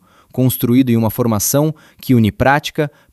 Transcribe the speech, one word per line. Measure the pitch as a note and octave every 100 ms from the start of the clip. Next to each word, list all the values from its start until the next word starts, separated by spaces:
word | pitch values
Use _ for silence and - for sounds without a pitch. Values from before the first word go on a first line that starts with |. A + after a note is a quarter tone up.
| _ _ _
construído | - B2+ - A#2+ B2 C3
em | A2+
uma | A2
formação | - A#2 G#2+ - C#3 D#3 D#3 _ _
que | - B2
une | G#2+
prática, | - B2+ C#3+ - - D3 - _